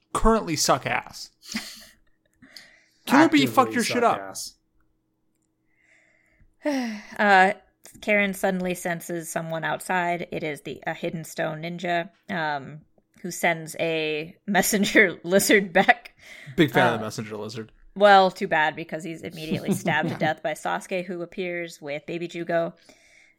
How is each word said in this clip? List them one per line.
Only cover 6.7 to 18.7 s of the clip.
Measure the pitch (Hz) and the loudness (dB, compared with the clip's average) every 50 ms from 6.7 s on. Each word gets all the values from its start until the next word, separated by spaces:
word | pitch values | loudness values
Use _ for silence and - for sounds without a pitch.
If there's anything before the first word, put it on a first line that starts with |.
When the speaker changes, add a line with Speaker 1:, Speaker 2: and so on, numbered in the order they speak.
| 277 262 240 226 214 208 - - - - 214 202 196 185 185 196 - - _ _ _ _ - - - - | -2 -2 -4 -4 -8 -10 -12 -12 -4 2 4 6 8 8 8 6 2 -2 _ _ _ _ -20 -20 -20 -8
Speaker 2:
Karen | - 220 208 202 202 196 190 | -2 0 0 2 2 0 -2
suddenly | - - 196 190 180 180 185 175 | -2 -2 -2 0 0 -2 -4 -4
senses | 180 - 180 170 165 - - 175 170 160 - | -4 -6 -6 -6 -6 -6 -8 -8 -8 -8 -6
someone | - 170 160 165 160 160 156 | -8 -8 -6 -6 -6 -4 -4
outside. | 151 143 - - - 185 180 175 175 175 170 - - | -4 -4 -4 -4 -2 -2 0 0 0 -2 -4 -6 -8
It | 165 160 | -8 -6
is | 160 156 143 - | -6 -6 -8 -8
the, | - 156 - - - | -10 -12 -12 -8 -8
a | 165 160 | -8 -8
hidden | - 175 170 170 165 156 | -6 -6 -8 -6 -8 -12
stone | - - - 165 160 160 151 | -12 -6 -6 -6 -6 -6 -8
ninja, | 165 170 175 170 196 175 175 170 170 - _ _ _ - | -10 -10 -8 -6 -4 -2 -2 -2 -4 -6 _ _ _ -8
um, | 196 170 160 151 147 139 135 - 147 151 - _ _ _ _ _ _ - | -6 -4 -4 -4 -4 -6 -8 -12 -16 -18 -20 _ _ _ _ _ _ -14
who | - 180 | -12 -10
sends | - - - 175 165 160 160 156 - - | -6 -2 0 0 0 -2 -6 -10 -6 -4
a | 165 165 160 160 156 156 156 151 160 170 - _ | -2 -2 -2 -2 -2 -4 -4 -6 -8 -10 -14 _
<laughs> | _ | _
messenger | 196 208 196 226 - 226 190 202 - - 233 208 170 - - | 0 0 2 2 2 0 0 0 4 4 4 4 4 2 -4
lizard | - 170 185 196 - - 233 202 202 175 | -2 2 4 4 6 6 4 4 4 4
back. | 165 185 208 247 - - - - _ _ - - - - - 147 - | 2 4 4 4 2 2 -4 -14 _ _ -20 -20 -20 -20 -20 -4 2
Speaker 1:
Big | - 156 127 | 2 2 4
fan | - 147 127 | 4 4 4
of | 120 117 | 4 2
the | 110 110 | 0 -4
Speaker 2:
Uh, | |
Speaker 1:
messenger | 110 - 123 110 104 110 | -6 -8 -8 -10 -10 -10
lizard. | 104 104 110 117 113 110 - _ _ - - _ | -10 -10 -10 -10 -12 -14 -14 _ _ -20 -14 _
Speaker 2:
Well, | 190 208 202 196 190 190 185 | 6 8 8 10 8 8 6
too | 185 - 202 170 | 2 -4 -4 0
bad, | 165 156 151 156 | 0 2 2 0